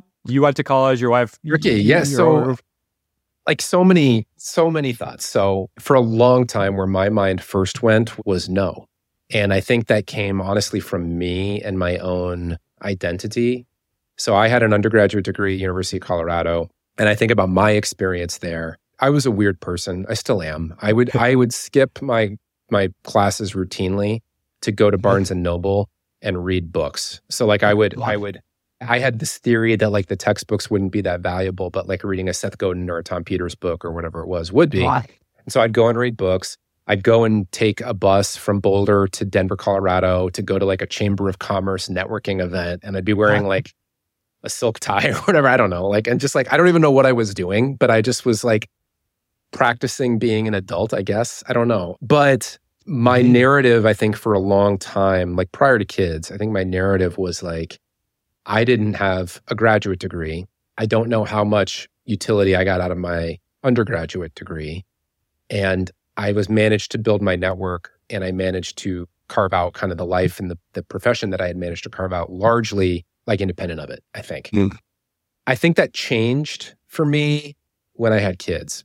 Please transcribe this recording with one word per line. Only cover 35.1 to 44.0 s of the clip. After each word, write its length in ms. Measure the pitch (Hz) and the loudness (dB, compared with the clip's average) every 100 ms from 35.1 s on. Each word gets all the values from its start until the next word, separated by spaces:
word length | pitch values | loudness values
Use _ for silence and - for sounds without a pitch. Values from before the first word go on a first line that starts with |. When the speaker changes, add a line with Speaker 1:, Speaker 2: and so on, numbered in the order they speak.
| _ _ _ | _ _ _
Speaker 2:
And 80 | - | -2
so 80 | 127 | 2
I'd 120 | 113 | 4
go 140 | 113 117 | 4 4
and 100 | 117 | 2
read 180 | 123 117 | -2 -2
books. 400 | 95 95 - - _ _ - | 0 0 -4 -14 _ _ -2
I'd 160 | 104 | 0
go 220 | 95 113 | 4 4
and 260 | 113 107 95 | 4 2 -2
take 280 | - 110 101 | 0 0 0
a 100 | 120 | -6
bus 440 | 101 98 98 101 - | 0 2 4 2 -4
from 240 | - 101 | -2 0
Boulder 480 | 101 98 101 101 95 | 2 2 4 2 2
to 160 | - 101 | -2 -2
Denver, 300 | 98 92 98 | 0 0 -2
Colorado 720 | - 98 95 92 92 92 92 | 0 0 2 2 2 2 -2
to 100 | - | -4
go 160 | 95 98 | -4 0
to, 60 | |
like, 160 | 95 95 | 0 0
a 60 | 95 | -4
Chamber 420 | - 104 98 98 | -4 -2 0 -2
of 100 | 95 | -4
Commerce 500 | - 98 98 95 - | -4 -2 -2 -4 -4
networking 520 | 92 92 107 - 95 | -4 -4 -6 -4 -4
event. 380 | 90 90 87 90 | -4 -4 -4 -6
And 140 | 101 98 | -8 -6
I'd 80 | |
be 80 | 92 | -2
wearing, 300 | 101 104 104 | 2 4 2
Speaker 1:
Wow. 60 | 101 | 0
Speaker 2:
like, 240 | 95 - _ _ _ | -2 -4 _ _ _